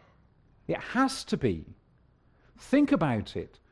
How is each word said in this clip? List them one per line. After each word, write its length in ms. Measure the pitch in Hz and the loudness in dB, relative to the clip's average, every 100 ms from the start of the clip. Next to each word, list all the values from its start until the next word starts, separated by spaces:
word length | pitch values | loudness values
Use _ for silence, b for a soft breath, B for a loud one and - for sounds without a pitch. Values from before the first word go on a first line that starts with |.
| _ _ _ _ _ _ - | _ _ _ _ _ _ -6
It 120 | - | -6
has 460 | - 233 269 - | -2 0 0 0
to 120 | - - | -6 -2
be. 300 | 123 82 - - _ _ _ _ _ _ _ - | 0 -2 -8 -20 _ _ _ _ _ _ _ -18
Think 340 | - 277 294 | 0 4 4
about 460 | 285 156 113 - 90 | 4 2 0 -2 -8
it. 220 | 80 - _ | -10 -14 _